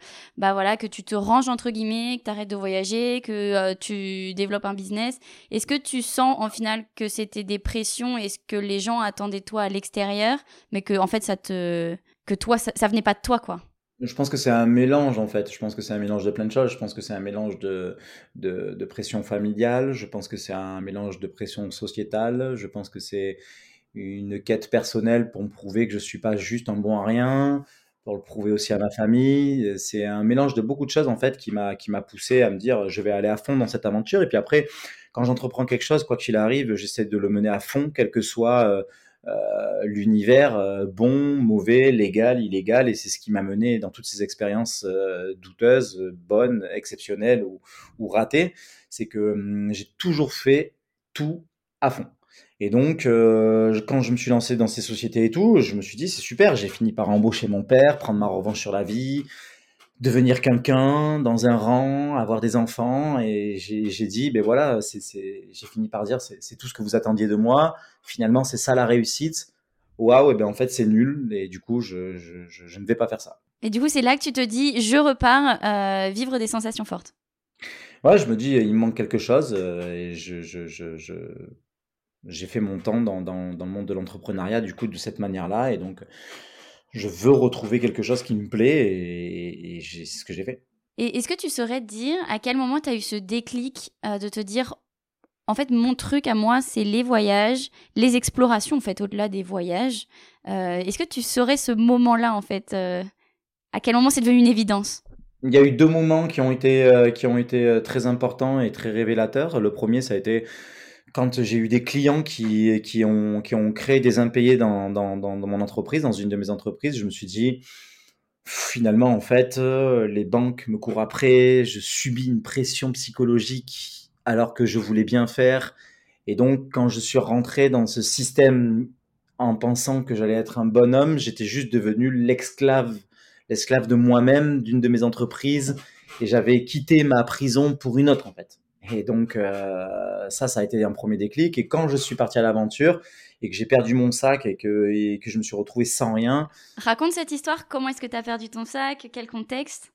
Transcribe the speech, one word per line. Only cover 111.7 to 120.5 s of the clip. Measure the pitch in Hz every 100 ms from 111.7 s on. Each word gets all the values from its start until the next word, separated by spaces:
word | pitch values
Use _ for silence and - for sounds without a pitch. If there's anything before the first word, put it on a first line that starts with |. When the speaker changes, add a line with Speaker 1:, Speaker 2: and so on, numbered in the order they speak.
| 123
Speaker 2:
clients | 123 143 143 151
qui, | 151 - 110 107 110 110
qui | - 113
ont, | 110 107 107 107
qui | 107
ont | 113 107
créé | 107 - 135
des | 123 120
impayés | 117 123 120 127
dans, | 110 101 98
dans, | 101 101 98
dans, | 98 98
dans | 98
mon | 101
entreprise, | 101 - 98 156
dans | 147
une | 98 101
de | 101
mes | 98
entreprises. | 104 - - 147 135
Je |
me | 101
suis | 90 98
dit, « | 101 123 127 - - - _ _ _ _ _ -
Finalement, | - - 127 113 107 123
en | 110
fait, | - 123 127 131
euh, | 131 131 135 123 107
les | 104
banques | 95 120 123